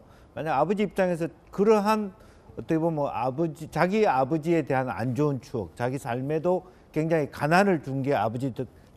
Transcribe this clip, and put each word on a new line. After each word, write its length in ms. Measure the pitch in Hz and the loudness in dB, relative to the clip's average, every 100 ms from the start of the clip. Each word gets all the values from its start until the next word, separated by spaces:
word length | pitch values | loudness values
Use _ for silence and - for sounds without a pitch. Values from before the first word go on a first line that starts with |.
| - - - | -10 -20 -16
만약 240 | - 156 135 | -8 -2 0
아버지 260 | 156 208 | 2 2
입장에서 440 | 190 - 180 165 165 - - | -2 0 0 0 -4 -8 -14
그러한 600 | - 208 214 202 220 202 - - - - | 0 4 4 4 0 -2 -10 -20 -20 -18
어떻게 240 | - 113 160 | -14 -2 0
보면 280 | 165 151 139 | 0 0 -2
아버지, 560 | 107 127 127 170 143 156 | -2 -4 -2 -4 -4 -8
자기 380 | 156 180 214 202 | 0 2 2 2
아버지에 560 | 131 131 160 156 170 | 2 2 0 0 0
대한 260 | 135 131 127 | 2 -2 0
안 260 | 92 127 120 | -2 -2 0
좋은 240 | 151 131 | 0 0
추억, 340 | - 117 85 - | -6 -8 -8 -4
자기 220 | 123 135 | -4 -4
삶에도 680 | 123 123 139 156 180 180 - - - | -6 -6 -2 -2 0 -2 -4 -20 -8
굉장히 380 | 156 160 160 143 | -4 0 0 -2
가난을 540 | - 147 175 202 165 | -4 2 4 4 2
준 180 | 135 135 | -2 -4
게 120 | 135 120 | 0 0
아버지 380 | 113 120 135 | 0 -2 -6
덕-, 140 | 113 127 - - | -6 -10 -12 -20